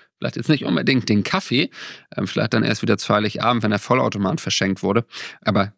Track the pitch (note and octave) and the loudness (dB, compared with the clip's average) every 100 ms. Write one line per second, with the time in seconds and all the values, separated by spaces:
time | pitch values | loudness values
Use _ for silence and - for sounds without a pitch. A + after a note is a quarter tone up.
0 | _ - - - - D3+ - - - C3 | _ -8 -6 -4 0 0 2 0 2 2
1 | - G#2 - - - B2 C4+ - - - | 2 2 2 -2 0 0 0 -4 -16 -18
2 | - - - A2 A2+ A2+ A2+ A2 G#2+ G#2 | -12 -6 -2 0 0 2 0 0 0 0
3 | - G#2 G#2+ - A2+ A#2+ G#2+ G#2 - B2+ | 2 2 2 0 0 2 0 0 2 2
4 | A#2+ G2+ F#2+ F2 F#2+ - G2 F#2 G2 G#2+ | 2 0 -2 -2 -2 -2 0 0 0 0
5 | - - - - A2 G2+ G2 | -2 -10 -14 -8 0 0 0